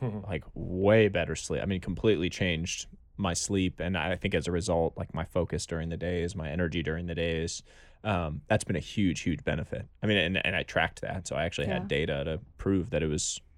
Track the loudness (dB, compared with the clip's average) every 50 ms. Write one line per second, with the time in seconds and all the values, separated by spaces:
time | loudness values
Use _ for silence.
0 | -6 -6 -6 -6 -8 -6 -8 -8 -8 -10 -10 -10 -8 -4 -2 4 6 8 8 8
1 | 8 6 4 2 0 -2 -2 -4 -4 -4 -4 -2 0 -2 -2 -2 -2 -4 -4 2
2 | 4 4 4 4 2 0 0 0 0 2 2 0 -2 -4 -4 -6 -8 -12 -16 -20
3 | -20 -14 -6 -2 0 0 0 0 -2 0 2 2 2 2 0 -2 -2 -2 0 0
4 | 0 0 -2 0 0 0 2 2 0 2 0 0 0 2 2 2 2 2 0 -4
5 | -8 -6 -4 -6 -6 -2 0 0 0 0 -2 -4 -4 -4 -4 -4 -2 -4 -4 -4
6 | -4 -2 -2 -2 -2 -2 -4 -4 -6 -4 0 0 0 0 0 0 -2 -2 -2 -4
7 | -4 -4 -2 -2 0 0 0 0 -2 -4 -6 -8 -12 -16 -20 -20 -20 -20 -16 -8
8 | -4 -2 0 0 0 -2 -4 -4 -2 0 0 0 0 0 -4 -4 -4 -4 0 2
9 | 2 2 2 0 -2 -2 -2 -2 0 -2 -2 -2 -2 -4 -6 -8 -8 -10 -10 -4
10 | 0 2 4 4 4 4 2 0 0 0 0 0 -2 0 0 0 0 0 -2 -4
11 | -6 -6 -6 -6 -4 -4 -2 0 0 0 0 -2 -2 0 0 -2 -2 0 0 0
12 | 2 0 0 -2 -2 -2 -4 -6 -8 -12 -10 -4 0 2 4 2 2 2 0 0
13 | 2 2 0 0 -2 -2 -4 -6 -10 -12 -8